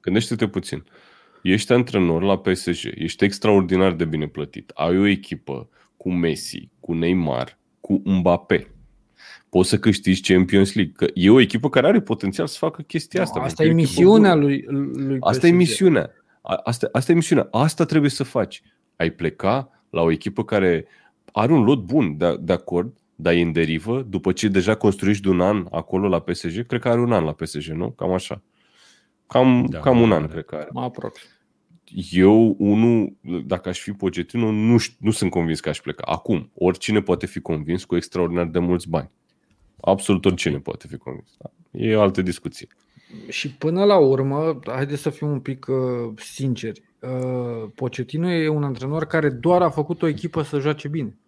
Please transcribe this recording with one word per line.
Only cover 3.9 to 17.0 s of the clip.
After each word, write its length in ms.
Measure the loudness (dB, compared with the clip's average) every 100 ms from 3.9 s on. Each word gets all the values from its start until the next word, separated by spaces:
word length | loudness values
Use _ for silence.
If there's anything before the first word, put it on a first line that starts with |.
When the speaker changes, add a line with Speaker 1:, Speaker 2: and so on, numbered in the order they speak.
Speaker 1:
de 120 | 0 -4
bine 220 | -4 -6
plătit. 440 | -8 -10 -12 -18 -4
Ai 220 | 0 2
o 80 | 2
echipă 640 | 0 -4 -14 -10 -12 -12 _ _ _
cu 140 | -6
Messi, 580 | -2 -2 -2 -8 -14 -16 _
cu 140 | -8
Neymar, 640 | -4 0 0 -2 -4 -8 _ _ _
cu 220 | -4 -4
Mbappé. 640 | 0 0 2 0 0 -2 -2 -20 _ _ _ _ -20 -20 _
Poți 200 | 2 2
să 100 | 2
câștigi 540 | 2 0 0 0 4
Champions 400 | 4 4 2 2
League. 200 | 0 -4 -2
Că 120 | -4
e 160 | 2 6
o 100 | 6
echipă 300 | 6 0 0
care 180 | 2 4
are 140 | 2
potențial 460 | 0 -4 -4 -4 -6
să 100 | -4
facă 240 | -6 -6
chestia 380 | -8 -8 -6 -6
Speaker 2:
Nu, 60 | -4
Speaker 1:
asta, 140 | -4
Speaker 2:
asta 240 | -6 0
Speaker 1:
pentru 160 | 2 4
Speaker 2:
e 20 |
Speaker 1:
că 0 |
e 20 |
o 60 | 2
echipă 120 | 4
Speaker 2:
misiunea 320 | 6 8 6
Speaker 1:
bună. 120 | 4 2
Speaker 2:
lui, 180 | -2 -4 -6 -4 -6 -4
lui 100 | -2
Speaker 1:
Asta 280 | 0 4 4
e 20 |
Speaker 2:
P 40 |
S 20 | 6
G. 20 |
Speaker 1:
misiunea. 500 | 4 4 2 2 -2 _ _ _
A-, 180 | -6 -6
asta, 260 | -4 -4 -2
asta 200 | -2